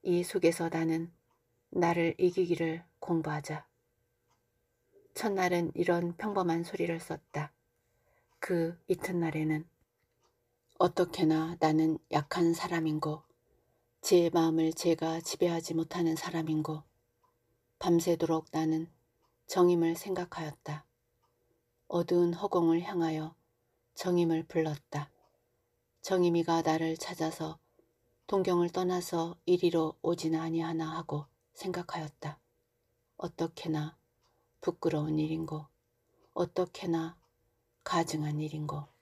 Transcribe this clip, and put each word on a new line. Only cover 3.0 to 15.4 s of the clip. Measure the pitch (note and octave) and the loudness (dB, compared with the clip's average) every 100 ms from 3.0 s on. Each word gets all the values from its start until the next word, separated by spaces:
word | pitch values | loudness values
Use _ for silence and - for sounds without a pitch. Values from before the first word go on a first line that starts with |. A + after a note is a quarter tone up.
| - E3 D#3 D3+ D3 D3+ - _ _ _ _ _ _ _ _ _ _ _ _ _ _ | -2 -2 0 -6 -6 -10 -12 _ _ _ _ _ _ _ _ _ _ _ _ _ _
첫날은 | - A3 G3 F#3 F3 E3+ - | -6 -4 0 0 0 -2 -2
이런 | F3 E3+ F3 E3+ | 0 2 0 -4
평범한 | G#3+ G3+ F3 E3 | -4 -2 0 -2
소리를 | E3+ - E3+ E3 | -4 -4 -4 -4
썼다. | - D#3 _ D3 D3 _ _ _ _ _ _ _ _ _ | -8 -12 _ -10 -10 _ _ _ _ _ _ _ _ _
그 | - F3 E3 E3+ - | -4 -2 -2 -6 -4
이튿날에는 | F3+ - F3 E3 D#3 D#3 D#3 D#3+ _ _ _ _ _ _ _ _ _ _ _ | -4 -2 -2 -2 -2 0 -2 -4 _ _ _ _ _ _ _ _ _ _ _
어떻게나 | F3+ - F3 - D#3 D#3+ D#3+ E3+ | 2 4 0 2 4 4 0 2
나는 | D#3 D#3 D#3+ D#3 _ | 4 4 4 0 _
약한 | D3+ D3 F3+ E3+ | -2 0 2 2
사람인고 | E3+ F3+ E3+ D#3+ D3+ D#3 D3 _ _ _ _ _ _ _ _ | 2 -2 -2 0 -2 -2 -6 _ _ _ _ _ _ _ _
제 | - F3+ E3+ | 4 6 6
마음을 | E3+ E3 D#3+ D#3+ | 4 4 4 0
제가 | D#3+ E3+ D#3+ D#3+ E3 | 2 0 2 0 -4
지배하지 | E3+ - | -8 0